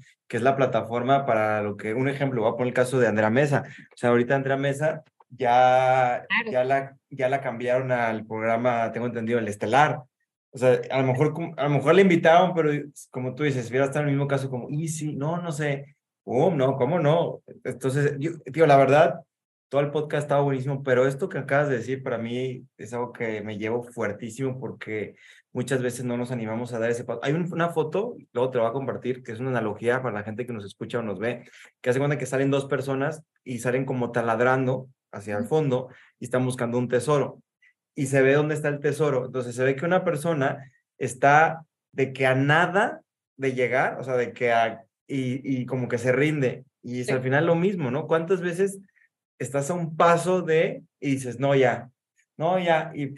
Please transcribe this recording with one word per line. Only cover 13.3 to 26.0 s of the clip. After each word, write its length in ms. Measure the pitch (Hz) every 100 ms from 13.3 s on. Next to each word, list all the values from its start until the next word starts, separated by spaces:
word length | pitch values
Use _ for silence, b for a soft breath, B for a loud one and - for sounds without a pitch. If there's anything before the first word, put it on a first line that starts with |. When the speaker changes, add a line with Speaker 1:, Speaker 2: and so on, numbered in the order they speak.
Speaker 1:
tú 80 | 113
dices, 240 | 151 131 113
hubiera 160 | 127 139
estado 180 | 147
en 40 | 147
el 60 | 139
mismo 100 | 139
caso 220 | 139 131
como, 180 | 123 113
"Y 180 | 147 160
sí, 260 | - 151
no, 260 | 135 147 175
no 100 | 175
sé". 440 | 147 147 139 - _ _ _
Oh, 260 | - 117 175
no, 260 | 151 131 131
¿cómo 220 | 135 175
no? 420 | 147 170 151 - - -
Entonces, 520 | - 123 135 139 143 139
yo, 120 | 160 165 -
tío, 140 | 135 156
la 100 | 139
verdad, 440 | 131 147 170 - - _ _ _ _
todo 120 | 139
el 100 | 147
podcast 320 | 151 151 151
estaba 160 | 147 143
buenísimo, 400 | 143 131 131 135
pero 240 | 135 123 135
esto 220 | 139 185
que 100 | 143
acabas 300 | 123 139 147
de 80 | 123
decir 260 | 113 131
para 160 | 131 113
mí 480 | 113 123 131 127 - -
es 160 | -
algo 200 | 120 123
que 280 | - 113 107
me 140 | 104 104
llevo 280 | 107 117
fuertísimo 720 | 120 113 107 101 117 113 131 127
porque 560 | 110 98 - 107 98 B B B _
muchas 280 | 123 123 135
veces 240 | 123 120